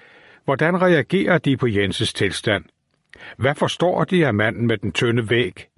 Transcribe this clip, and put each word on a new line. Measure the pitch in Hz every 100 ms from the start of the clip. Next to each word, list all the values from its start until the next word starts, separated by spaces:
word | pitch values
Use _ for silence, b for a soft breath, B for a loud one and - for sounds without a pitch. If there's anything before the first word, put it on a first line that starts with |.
| B B B B -
Hvordan | 135 156 180
reagerer | 185 160 - 185 - 170
de | 147 127
på | 123
Jenses | 101 98 - 110
tilstand? | - 101 - - 98 - _ _ _ _ B B -
Hvad | 127 147
forstår | 175 - 175 180
de | 160 180 143
af |
manden | 104 110 90 117
med | 113
den | 104
tynde | - 123 117 110
væg, | 117 92 - -